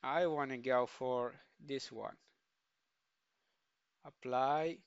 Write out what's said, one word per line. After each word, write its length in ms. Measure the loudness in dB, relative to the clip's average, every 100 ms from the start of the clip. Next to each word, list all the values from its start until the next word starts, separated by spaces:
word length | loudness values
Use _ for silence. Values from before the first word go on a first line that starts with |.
I 240 | 0 2 4
wanna 320 | 2 -2 -2
go 260 | 4 4
for 500 | 4 -2 -2 0 -2 -6 -20 _
this 320 | -8 -6 -6
one. 260 | -10 -10 -10 _ _ _ _ _ _ _ _ _ _ _ _ _ _ _ _ _ _
Apply. 720 | -20 -12 -2 0 2 2 0 -4